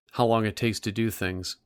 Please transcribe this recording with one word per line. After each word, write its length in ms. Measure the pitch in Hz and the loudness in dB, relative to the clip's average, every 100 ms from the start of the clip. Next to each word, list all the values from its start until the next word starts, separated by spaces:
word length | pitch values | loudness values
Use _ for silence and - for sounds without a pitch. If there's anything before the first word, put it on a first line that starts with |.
| _ | _
how 120 | - | 0
long 200 | 120 113 | 4 4
it 100 | 110 | 2
takes 240 | - 117 101 | 0 -2 -2
to 100 | 110 | -4
do 200 | 104 113 | 0 -2
things, 460 | - 92 92 90 - | 0 -4 -4 -8 -12